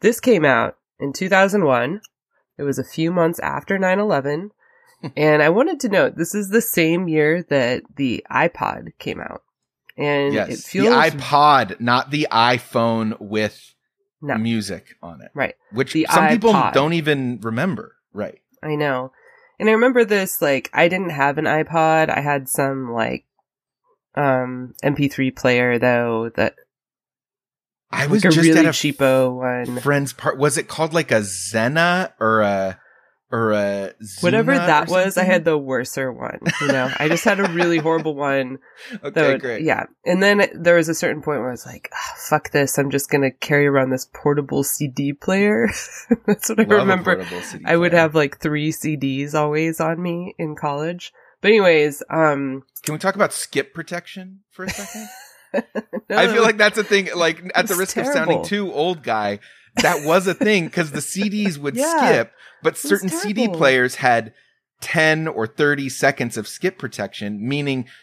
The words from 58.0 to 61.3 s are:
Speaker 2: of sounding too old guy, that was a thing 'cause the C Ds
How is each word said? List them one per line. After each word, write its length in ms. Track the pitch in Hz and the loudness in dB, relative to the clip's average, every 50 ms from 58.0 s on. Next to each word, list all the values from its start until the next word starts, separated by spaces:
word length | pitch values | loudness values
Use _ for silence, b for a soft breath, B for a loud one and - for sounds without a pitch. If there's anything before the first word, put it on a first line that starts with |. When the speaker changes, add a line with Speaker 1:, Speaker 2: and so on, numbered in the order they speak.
| - 269 | -2 -2
Speaker 2:
of 40 | 190 170 | 0 0
sounding 260 | 160 170 156 92 - | 0 0 0 -2 -2
too 260 | - 202 208 202 175 | -4 -4 -4 -4 -4
old 300 | - 143 156 180 180 156 | -2 -2 -2 -2 -2 -4
guy, 380 | 117 120 110 107 104 101 101 101 b b b b b b b - | -4 -4 -2 -2 -2 -2 -4 -6 b b b b b b b 0
that 280 | - 160 175 151 143 | 0 0 0 0 0
was 220 | 156 165 190 180 190 | 2 2 2 2 0
a 80 | 165 | -2
thing 340 | - 226 208 214 190 160 - | -2 0 0 2 0 0 -2
'cause 220 | - 175 160 151 | -4 -4 -4 -4
the 100 | 143 151 | -4 -8
C 260 | - - - 185 202 | -8 -6 -6 -4 -4
Ds 300 | 214 | -4